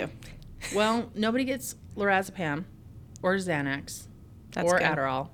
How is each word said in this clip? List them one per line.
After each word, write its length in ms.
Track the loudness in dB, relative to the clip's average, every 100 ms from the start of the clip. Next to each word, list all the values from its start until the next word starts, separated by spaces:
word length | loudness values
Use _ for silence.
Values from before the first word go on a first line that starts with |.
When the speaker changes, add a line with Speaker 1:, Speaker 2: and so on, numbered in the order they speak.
| 2
Speaker 1:
too. 40 | -6 -16 -16 -16 -10 -4
Speaker 2:
Well, 380 | 2 4 2 0
nobody 300 | 0 2 2
gets 320 | 2 -2 -4 -12 -10 0
lorazepam 680 | 4 4 2 -2 0 0 -4 -12 -18 -18 -18 -2
or 140 | 2 2
Xanax 720 | 2 0 0 -2 -4 -12 -14 -18 -20 -20 -10
Speaker 1:
That's 180 | 0 4
Speaker 2:
or 80 | 6
Speaker 1:
good. 80 | 4
Speaker 2:
Adderall. 400 | 2 2 0 -2